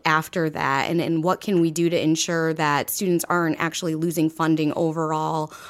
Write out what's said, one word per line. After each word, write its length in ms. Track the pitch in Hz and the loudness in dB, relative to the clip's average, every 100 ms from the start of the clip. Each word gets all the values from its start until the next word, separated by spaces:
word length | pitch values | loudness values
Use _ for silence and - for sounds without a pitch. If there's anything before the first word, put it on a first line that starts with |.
after 460 | 160 156 160 185 160 | 0 0 0 -2 -2
that? 400 | 156 135 139 - | -2 0 0 0
And, 100 | 170 | 0
and 240 | 156 165 | 0 0
what 160 | 170 185 | 0 0
can 220 | - 185 | 0 2
we 80 | 165 | 2
do 180 | 156 170 | 2 2
to 100 | 170 | 2
ensure 540 | 156 160 - 165 160 | 2 0 0 0 0
that 360 | 160 151 143 - | 0 0 0 -2
students 340 | - 190 170 - | -2 0 0 2
aren't 280 | 175 165 - | 0 0 0
actually 360 | 165 - 175 | -2 -4 -4
losing 340 | 156 170 170 156 | -2 -2 0 0
funding 460 | - 160 156 151 | 0 0 2 2
overall, 800 | - 165 160 156 156 156 160 151 - | 0 -2 -2 -2 -2 -2 -2 -4 -8